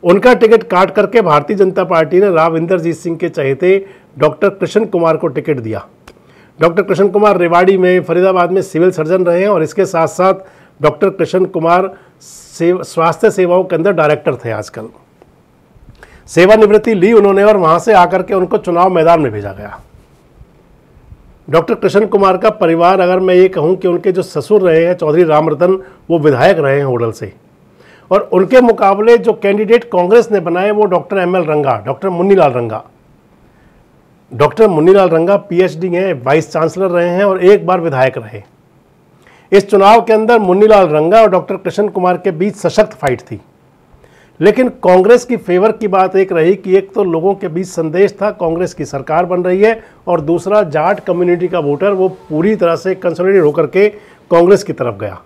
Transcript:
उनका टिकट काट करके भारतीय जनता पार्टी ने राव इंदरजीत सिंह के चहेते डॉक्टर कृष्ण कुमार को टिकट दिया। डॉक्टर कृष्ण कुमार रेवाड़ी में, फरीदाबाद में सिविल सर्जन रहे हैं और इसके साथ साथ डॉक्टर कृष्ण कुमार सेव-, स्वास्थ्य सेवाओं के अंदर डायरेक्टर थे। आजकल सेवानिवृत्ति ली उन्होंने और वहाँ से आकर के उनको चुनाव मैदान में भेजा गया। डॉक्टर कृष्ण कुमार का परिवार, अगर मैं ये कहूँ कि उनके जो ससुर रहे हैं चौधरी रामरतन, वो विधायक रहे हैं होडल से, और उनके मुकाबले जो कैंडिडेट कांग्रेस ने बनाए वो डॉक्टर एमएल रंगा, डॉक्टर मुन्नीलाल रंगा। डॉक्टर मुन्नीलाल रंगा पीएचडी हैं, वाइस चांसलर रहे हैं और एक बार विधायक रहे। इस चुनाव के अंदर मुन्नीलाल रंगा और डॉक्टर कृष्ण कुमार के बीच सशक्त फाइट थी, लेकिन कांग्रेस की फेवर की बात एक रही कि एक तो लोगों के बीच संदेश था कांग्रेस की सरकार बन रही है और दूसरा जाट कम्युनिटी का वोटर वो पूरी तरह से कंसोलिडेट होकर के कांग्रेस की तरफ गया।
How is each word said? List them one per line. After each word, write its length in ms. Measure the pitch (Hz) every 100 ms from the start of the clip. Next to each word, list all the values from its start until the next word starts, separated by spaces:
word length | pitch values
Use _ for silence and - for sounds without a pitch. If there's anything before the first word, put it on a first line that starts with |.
उनका 300 | 175 190 233
टिकट 300 | 240 226 226
काट 280 | - 180 185
करके 300 | 202 202 233
भारतीय 360 | 180 147 143 202
जनता 260 | 190 185
पार्टी 360 | 175 170 156 175
ने 120 | 202
राव 260 | 170 165 160
इंदरजीत 380 | 170 185 165 165
सिंह 200 | 175 165
के 120 | 170
चहेते 560 | 165 135 135 180 196 196 - _ -
डॉक्टर 300 | 151 - 202
कृष्ण 360 | 196 170 214 220
कुमार 320 | 180 165 156
को 100 | 165
टिकट 320 | 135 156 139
दिया। 260 | 113 104 - _ - _ _ _ _ _
डॉक्टर 220 | 160 170
कृष्ण 260 | 185 175 202
कुमार 280 | 185 208 190
रेवाड़ी 400 | 175 170 185 196
में, 240 | 185 180
फरीदाबाद 500 | 170 170 190 185 175
में 100 | 190
सिविल 300 | - 160 180
सर्जन 340 | 180 156 185 175
रहे 160 | 170
हैं 80 | 202
और 140 | 190
इसके 220 | 156 - 185
साथ 220 | 165 160
साथ 240 | - 185 190 - _ _ _
डॉक्टर 300 | 147 147 196
कृष्ण 360 | - 160 185 185
कुमार 440 | 180 160 170 98 - _ _
सेव-, 640 | - - - - 165 180
स्वास्थ्य 480 | 156 - 165 165 220
सेवाओं 320 | - 180 180
के 120 | 185 165
अंदर 180 | 165
डायरेक्टर 420 | 175 151 147 165 131
थे। 160 | 120
आजकल 380 | 107 104 - 113 _ _ _ _ _ _ _ _ _ - - - - -
सेवानिवृत्ति 640 | - 180 214 214 214 214
ली 180 | 214 185
उन्होंने 300 | 226 202 196
और 140 | 202 214
वहाँ 220 | 165 170
से 140 | 170
आकर 280 | 202 - 190
के 100 | 185
उनको 240 | 196 185 214
चुनाव 320 | - 170 185
मैदान 300 | 175 160 170
में 100 | 139
भेजा 200 | 107 101
गया। 280 | 98 104 - - _ _ _ _ _ - _ _ _ _ _ _ - _ _ -
डॉक्टर 260 | 156 165 226
कृष्ण 300 | 185 202 214
कुमार 300 | 208 196 185
का 120 | 220
परिवार, 480 | - 170 165 175 190
अगर 200 | 180 185
मैं 160 | 185 180
ये 120 | 185
कहूँ 280 | 185 151 185
कि 120 | 185
उनके 240 | 175 202
जो 100 | 185
ससुर 400 | - 151 - 208
रहे 240 | 190 160 170
हैं 100 | 180
चौधरी 280 | 156 156
रामरतन, 560 | 170 151 160 147 180 190 185 - -
वो 100 | 165
विधायक 400 | 151 127 156 196
रहे 180 | 143 139
हैं 80 | 139
होडल 260 | 120 117
से, 200 | 110 101 - _ _ _ _ _ _ _
और 180 | 190 -
उनके 280 | 185 190 254
मुकाबले 560 | 247 196 196 196 220 233
जो 160 | 196
कैंडिडेट 500 | 208 202 202 208 233 233
कांग्रेस 460 | 180 180 233 226
ने 80 | 208
बनाए 320 | 170 175 202
वो 140 | 214 208
डॉक्टर 300 | 175 - 196
एमएल 260 | 175 185
रंगा, 380 | 156 151 139 113 104
डॉक्टर 240 | 139 196
मुन्नीलाल 420 | 175 190 190 151
रंगा। 320 | 123 120 120 - _ _ _ _ _ _ _ _ _ _ _ _ _ _
डॉक्टर 360 | 117 143 - 220
मुन्नीलाल 420 | 160 160 196 180
रंगा 260 | 165 170 196
पीएचडी 480 | - 170 185 156 185
हैं, 340 | 175 190 151
वाइस 280 | 120 156 156
चांसलर 380 | 165 160 180 190
रहे 200 | 175 175
हैं 140 | 180
और 200 | 202 190
एक 220 | 180 202 165
बार 160 | 185
विधायक 360 | 165 135 131 127
रहे। 240 | 107 107 101 _ _ _ _ _ _ _ _ _ _
इस 180 | 202 196
चुनाव 320 | 202 196 226
के 120 | 220
अंदर 260 | 220 220 240
मुन्नीलाल 480 | 190 185 214 214 180
रंगा 340 | 151 160 220
और 80 | 220
डॉक्टर 280 | 180 - 196
कृष्ण 300 | 185 190 208
कुमार 300 | 185 180 180
के 140 | 190
बीच 240 | 156 202 -
सशक्त 380 | 180 - 214
फाइट 280 | - 143 120
थी, 200 | - 104 _ _ _ _ _ _ _ _ _ _
लेकिन 300 | 202 214 247 -
कांग्रेस 400 | 180 185 190 240 -
की 120 | 226
फेवर 340 | - 180 214
की 160 | 220 214
बात 280 | 190 190 190
एक 160 | 190
रही 220 | 170 160 196
कि 200 | 185 185
एक 140 | 190
तो 100 | -
लोगों 300 | 190 165 175 196
के 120 | 190
बीच 200 | 160 185
संदेश 480 | - 160 170 196 202
था 100 | 208
कांग्रेस 420 | 208 170 165 180
की 120 | - 143
सरकार 400 | 139 131 160 180
बन 180 | 180
रही 180 | 180 185
है 180 | 214 220 - _ -
और 140 | 175
दूसरा 400 | 151 170 185 214 180
जाट 340 | 151 165 196
कम्युनिटी 480 | - 175 180 175 175
का 120 | 175
वोटर 320 | 147 143 196
वो 160 | 196 185
पूरी 460 | 185 - 151 185 220
तरह 200 | 175 165
से 200 | 190 185
कंसोलिडेट 480 | 180 165 185 196
होकर 240 | 151 151 147
के 200 | 185 208 208 - _ _
कांग्रेस 320 | 170 175 196
की 100 | 196
तरफ 240 | - 120 101
गया। 220 | 104 92